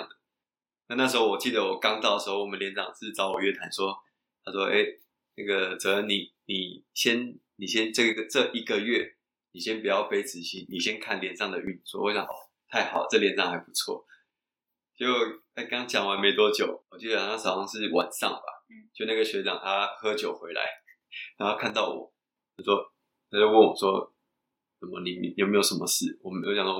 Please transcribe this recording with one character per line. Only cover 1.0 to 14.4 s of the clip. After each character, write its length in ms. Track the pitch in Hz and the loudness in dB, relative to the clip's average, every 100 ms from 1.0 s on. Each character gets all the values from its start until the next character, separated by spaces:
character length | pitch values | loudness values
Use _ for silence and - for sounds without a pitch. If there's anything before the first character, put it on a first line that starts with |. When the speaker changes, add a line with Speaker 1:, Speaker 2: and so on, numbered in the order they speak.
| 131 | 2
Speaker 1:
时 80 | 120 | 4
候 120 | 110 | 4
我 80 | 98 | 2
记 140 | 123 | 0
得 100 | 120 | 0
我 160 | 127 117 | 0 0
刚 240 | 110 107 | 0 2
到 160 | 113 101 | 2 2
的 60 | |
时 80 | 101 | 0
候， 80 | 98 | -4
我 80 | 101 | -4
们 100 | 95 | -6
连 160 | 98 | -6
长 220 | 98 92 | -6 -8
是 160 | - 107 | -8 -10
找 220 | 104 98 | -2 -2
我 80 | 92 | 0
约 120 | 98 | 0
谈 200 | 95 87 | -2 -6
说， 260 | - 98 95 _ _ _ _ - | -4 -4 -4 _ _ _ _ -8
他 60 | |
说， 140 | 98 98 | -4 0
哎， 180 | 101 104 - _ _ _ - | 2 0 -2 _ _ _ -10
那 80 | 101 | -2
个 280 | 98 95 92 | 0 0 -2
哲 180 | 98 | 0
恩， 120 | 98 107 | 0 2
你， 240 | 101 85 _ | -2 -4 _
你 400 | - 98 90 87 _ | -8 -6 -6 -10 _
先， 420 | - 120 117 123 - _ - | -2 0 0 -2 -10 _ -12
你 100 | 95 | -4
先 240 | 110 110 | 0 0
这 220 | 110 117 | 2 2
个， 140 | 107 - | 2 -2
这 220 | 139 120 | 2 2
一 100 | 120 | 0
个 160 | 113 107 | -2 -2
月， 380 | 107 120 - - _ _ _ | 0 0 -2 -12 _ _ _
你 60 | 90 | -10
先 220 | 110 110 | -6 -2
不 60 | 104 | 0
要 160 | 98 | 2
背 200 | 104 101 | 2 -2
执 200 | 101 90 | -2 -8
行， 240 | 85 95 90 | -10 -10 -8
你 100 | 92 | -4
先 220 | 95 107 | -4 -4
看 180 | - 101 | -4 -4
连 160 | 113 | -4
长 160 | - 104 | -4 -4
的 80 | 90 | -4
运 220 | 90 90 | -6 -10
作。 200 | - 98 | -12 -4
我 100 | 98 | -2
想、 100 | 104 - | -2 -4
哦， 80 | - - _ - | -10 -16 _ -4
太 220 | 120 117 | -2 0
好， 140 | 85 - | 0 2
这 80 | 110 | 4
连 180 | 101 | 4
长 160 | 98 90 | 2 0
还 60 | 87 | -2
不 160 | - | -6
错。 320 | - - - - - _ _ | -6 -4 -6 -10 -20 _ _